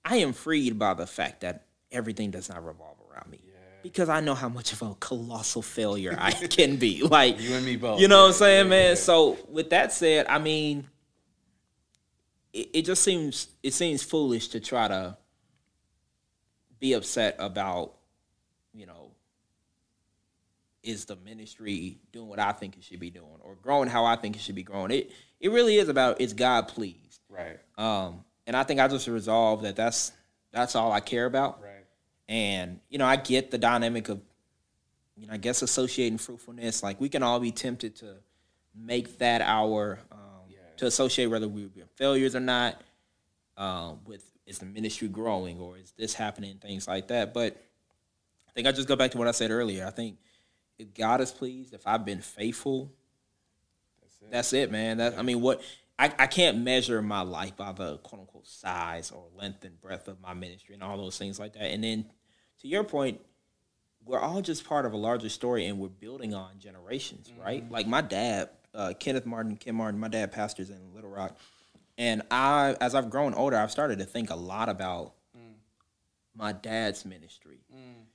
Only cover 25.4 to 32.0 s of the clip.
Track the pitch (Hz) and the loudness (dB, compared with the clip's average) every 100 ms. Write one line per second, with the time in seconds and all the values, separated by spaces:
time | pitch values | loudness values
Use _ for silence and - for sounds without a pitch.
25.4 | 170 233 240 208 170 135 127 117 127 107 | 2 4 6 6 6 4 4 4 -2 2
26.4 | 123 120 - - 101 85 _ - _ 95 | 4 4 2 -8 -8 -10 _ -20 _ -14
27.4 | 85 78 _ - 110 101 92 87 - _ | -14 -14 _ -4 -2 -2 -4 -10 -20 _
28.4 | - 127 135 139 131 135 123 113 104 113 | -4 -2 0 4 4 2 -2 -4 2 4
29.4 | 110 110 107 95 113 - - - _ _ | 4 2 -2 -2 -2 -2 -6 -10 _ _
30.4 | _ 113 123 120 113 104 - 120 123 135 | _ -4 0 2 2 0 0 -2 0 0
31.4 | 139 - 101 98 _ _ | 0 -4 -18 -20 _ _